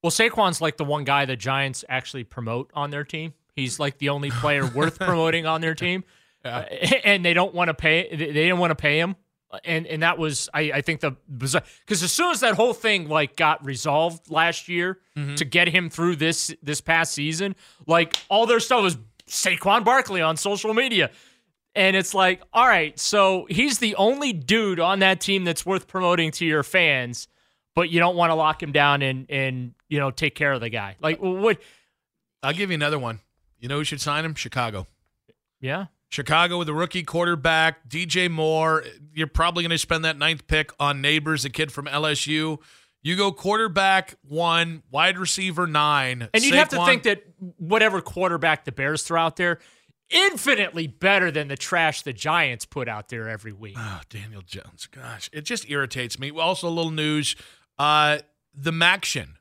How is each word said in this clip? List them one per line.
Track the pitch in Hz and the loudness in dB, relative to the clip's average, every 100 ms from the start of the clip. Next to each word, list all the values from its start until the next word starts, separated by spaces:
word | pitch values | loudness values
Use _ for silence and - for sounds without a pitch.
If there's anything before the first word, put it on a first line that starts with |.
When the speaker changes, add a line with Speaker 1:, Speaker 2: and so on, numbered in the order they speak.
Speaker 1:
Well, | 170 | -2
Saquon's, | - 226 226 196 170 | 2 2 4 0 2
like, | 160 - | -2 -2
the | 147 | -2
one | 147 | -2
guy | 139 139 139 | 0 0 0
the | 127 | -4
Giants | 123 135 139 123 - | -2 -2 -2 -6 -6
actually | 127 - 135 | -6 -6 -12
promote | 113 - 113 120 135 | -12 -10 -6 -6 -6
on | - 147 | -8 -6
their | 147 | -6
team. | 147 160 160 - _ - | -8 -8 -10 -14 _ -8
He's, | 131 117 | -6 -4
like, | 143 - | -4 -2
the | 143 | -4
only | 143 143 | -2 -4
player | 120 147 143 131 | -2 0 0 0
Speaker 2:
<laughs> | |
Speaker 1:
worth | 123 160 - | 0 0 0
promoting | 185 170 160 165 160 | 0 2 2 0 0
on | 160 | -2
their | 165 160 | -2 -2
team. | 175 185 - _ _ _ 127 | -4 -4 -8 _ _ _ -8
Speaker 2:
Yeah. | 120 | -8
Speaker 1:
Uh, | |
<laughs> | - - - 262 | -8 -4 0 2
and | 202 196 175 | 4 4 4
they | |
don't | 170 185 | 2 2
wanna | 175 170 | 0 -2
pay, | 156 160 160 185 | 2 2 2 0
they, | 156 156 | -6 -2
they | |
didn't | 147 170 180 | 2 2 2
wanna | 175 151 | 0 2
pay | 151 151 | 2 2
him. | 170 196 _ _ _ - - | 0 -4 _ _ _ -12 -4
And, | 160 165 | -4 -4
and | 156 | 0
that | 165 165 | 0 0
was, | 156 135 - | -2 -4 -4
I, | 151 156 139 | -4 -2 -2
I | |
think, | 147 156 | -2 -2
the | 151 131 - | -4 -6 -16
bizarre, | 131 131 156 - - - | -8 -2 -2 -4 -20 -4
'cause | 202 | -2
as | 175 | 0
soon | - 349 | 0 0
as | 262 | 2
that | 240 196 | 2 4
whole | 240 | 2
thing, | - 220 202 151 | 2 0 0 0
like, | 156 143 - | 0 0 2
got | 156 156 139 | 2 2 -4
resolved | 127 151 143 170 165 _ | -4 0 2 2 -2 _
last | 156 170 170 - | 0 2 0 -4
year | 175 180 185 _ 151 | -2 -2 -6 _ -8
Speaker 2:
Mm-hmm. | 143 143 | -6 -4
Speaker 1:
to | |
get | 147 170 175 | 0 2 2
him | 175 170 | 0 -8
through | - 175 160 | -2 -2 0
this, | 160 160 - - | -2 -2 -6 -8
this | 143 147 | -8 -8
past | - 165 160 | -2 0 0
season, | - 151 160 196 190 - _ - | -4 -4 -4 -6 -8 -18 _ 0
like, | 165 165 - - | 2 2 -4 0
all | 202 226 | 0 4
their | 233 | 2
stuff | 226 247 | 4 2
was | 190 135 110 _ - | 2 -2 -12 _ -10
Saquon | - 185 175 196 226 | -4 -2 0 2 2
Barkley | 214 262 254 185 | 4 4 2 0
on | 160 160 | 0 0
social | 202 202 214 | -2 -2 0
media. | 220 262 214 139 - _ _ _ _ _ - | 0 2 2 0 -2 _ _ _ _ _ 2
And | 190 190 | 2 2
it's | 180 | 0
like, | 190 185 180 - | 2 2 2 -2
all | 220 254 | 4 6
right, | 190 156 - | 4 2 -4
so | - 208 190 185 - | 0 4 4 2 -2
he's | 185 285 233 | 0 0 0
the | 220 - | 0 2
only | 208 277 285 | 2 2 -2
dude | 180 131 220 208 175 | -4 0 2 2 2
on | 170 196 | 2 4
that | 190 190 | 4 4
team | - 196 | 0 0
that's | 175 165 175 | 0 -2 -2
worth | 190 - | -4 -2
promoting | 190 180 175 160 | 0 2 2 0
to | - 165 | -2 0
your | 156 | 0
fans, | 139 185 165 135 123 120 - _ _ _ _ - | 2 2 4 2 -2 -10 -14 _ _ _ _ -2
but | 175 | 2
you | 170 | 4
don't | 170 175 | 4 4
wanna | 170 160 | 2 4
lock | 156 156 | 2 0
him | 156 | 0
down | 143 143 143 | 4 4 4
and, | 135 131 135 | 0 -4 -6
and, | 139 135 127 123 _ _ | -4 -2 -4 -10 _ _
you | 147 | -2
know, | 139 | -2
take | 127 151 - | -2 -4 0
care | 143 | -2
of | 131 | 0
the | 117 | -4
guy. | 110 101 95 | -6 -8 -4
Like, | 156 160 | -4 -2
what? | 185 185 220 196 - _ _ _ _ _ _ _ | -4 0 0 0 -6 _ _ _ _ _ _ _
Speaker 2:
I'll | 135 | -6
give | 165 196 | -4 -2
you | 165 | 0
another | 147 151 | 0 -2
one. | 120 113 _ _ _ _ | -4 -8 _ _ _ _
You | 120 | -6
know | 143 | -4
who | |
should | 147 143 | -4 -4
sign | 151 147 | -4 -2
him? | 160 151 | -4 -8
Chicago. | 123 135 120 101 - _ _ _ _ _ _ _ | -6 -4 -2 -4 -10 _ _ _ _ _ _ _
Speaker 1:
Yeah. | 131 160 196 _ _ | -8 -6 -8 _ _
Speaker 2:
Chicago | - 135 156 175 175 | -10 2 4 4 0
with | 160 | -4
a | |
rookie | 151 175 180 | -4 -4 -4
quarterback, | 160 165 175 170 151 160 160 156 117 | -4 0 0 0 2 4 2 0 -12
D | 156 175 | -8 -2
J | 175 180 | 0 0
Moore. | 160 156 156 160 160 - - 151 | 0 0 2 2 0 -2 -18 -14
You're | 151 156 | -6 -4
probably | - 170 170 | 2 2 2
gonna | 165 165 | -2 -2
spend | - 165 160 | 0 0 0
that | 147 | 0
ninth | 151 156 - | 0 -2 -2
pick | 156 151 - | -2 -2 -2
on | 143 139 | -2 0
Neighbors, | 143 156 151 151 | 0 0 0 -2
the | 131 | -4
kid | 120 156 | -4 -4
from | 143 143 | -6 -6
L | 143 151 | -2 -2
S | 147 143 | -2 -2
U. | 156 156 151 _ _ _ _ | -2 -2 -6 _ _ _ _
You | 147 180 | -4 0
go | 202 | 0
quarterback | 196 190 214 220 180 196 190 185 - 139 | -2 0 0 0 2 4 4 0 -20 _
one, | 151 170 165 170 160 _ | -2 2 2 0 -6 _
wide | 139 180 185 | 2 2 2
receiver | 180 - 190 165 175 | -4 -2 -2 -2 0
nine. | 151 151 143 127 123 117 | 2 4 2 0 -4 -2
Speaker 1:
And | 220 | 0
you'd | 269 277 | 4 4
have | 302 | 4
to | 269 | 4
Speaker 2:
Saquon | 175 | 2
Speaker 1:
think | 254 | 4
that | 233 202 - _ 185 _ | 2 -2 -6 _ -16 _
whatever | 165 220 220 190 | 0 4 4 2
quarterback | - 175 185 170 160 151 - | -6 -2 -2 2 0 0 -4
the | |
Bears | 117 139 156 | -6 -4 -4
throw | - 165 | -2 0
out | 165 - | 0 0
there, | 175 165 _ _ _ _ _ | -2 -2 _ _ _ _ _
infinitely | 330 392 320 277 226 190 170 160 | 2 4 2 0 0 0 -4 -8
better | - 185 202 180 | -2 2 2 2
than | 151 143 | -2 -6
the | 139 | -8
trash | - 175 160 - | -2 0 0 -2
the | 147 | -10
Giants | 120 151 170 147 120 - | -6 -2 0 0 -4 -10
put | 147 120 | -8 -6
out | 107 - | -8 -10
there | 117 110 | -10 -10
every | 107 107 | -10 -14
week. | 101 107 113 | -16 -16 -12
Speaker 2:
Oh, | 110 87 - | -12 -12 -14
Daniel | 107 110 104 | -16 -14 -18
Jones. | 90 95 - 90 - | -16 -18 -18 -20 -20
Gosh, | 131 120 104 - | -18 -16 -14 -14
it | 151 151 | -12 -8
just | 240 107 | -8 -4
irritates | 143 131 131 120 - | -4 -4 -6 -8 -8
me. | 139 | -10
Also, | 156 165 180 175 | -2 -2 0 -2
a | |
little | 170 165 | -2 -2
news. | 156 151 151 139 - - _ _ - | -2 0 0 -2 -6 -12 _ _ -2
Uh, | 147 151 151 151 - _ _ | 2 4 4 2 -4 _ _
the | 143 143 | -6 -4
Maction. | 165 170 190 - 139 78 - | 2 2 2 -2 -6 -8 -18